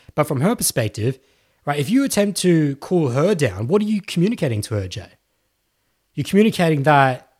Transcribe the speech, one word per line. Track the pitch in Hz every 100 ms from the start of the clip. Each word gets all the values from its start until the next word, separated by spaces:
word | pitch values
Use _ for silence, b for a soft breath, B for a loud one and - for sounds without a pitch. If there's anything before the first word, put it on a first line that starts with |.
| b -
but | 240
from | 147
her | 170 240
perspective, | 185 - 110 - 113 135 _ _ _ _ -
right, | 147
if | 139
you | 254
attempt | 277 214 202 190
to | 185 165 147 135
cool | - 180 143
her | 123 175 202
down, | 131 92 117
what | 202
are | 214
you | 214
communicating | - 170 185 240 151 107
to | - 107
her, | 95
Jay? | 104 92 _ _ _ _ _ _ _ _ _ _
You're | - 135
communicating | 190 220 - 170 151
that | 135 143 135 127 -